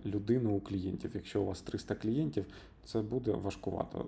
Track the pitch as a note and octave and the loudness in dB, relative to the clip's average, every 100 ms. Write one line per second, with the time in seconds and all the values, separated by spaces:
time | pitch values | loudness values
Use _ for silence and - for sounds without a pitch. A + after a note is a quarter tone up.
0 | - G2+ G#2 B2+ A#2 G2 - G2 F#2 F#2 | 0 -2 4 4 6 2 2 -2 0 -2
1 | - G2+ - G#2 F#2+ F#2+ - G#2 - G2+ | -4 -6 -2 0 2 -2 -4 -4 -2 -2
2 | G#2+ C3 D#3 - G2 - - - - A2+ | 2 2 2 0 -2 -8 -18 -18 -2 0
3 | G#2+ B2+ A#2+ G2 G2 - - F#2 - - | 2 0 2 2 0 -2 -2 -2 -2 -4